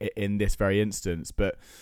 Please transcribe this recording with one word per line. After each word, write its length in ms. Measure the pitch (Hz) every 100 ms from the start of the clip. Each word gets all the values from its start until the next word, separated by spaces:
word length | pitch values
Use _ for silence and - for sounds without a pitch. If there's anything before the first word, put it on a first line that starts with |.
i-, 80 | 104 -
in 220 | 101 101
this 160 | 101 -
very 240 | 101 101
instance, 500 | 107 95 95 85 76
but 260 | - 98 - - -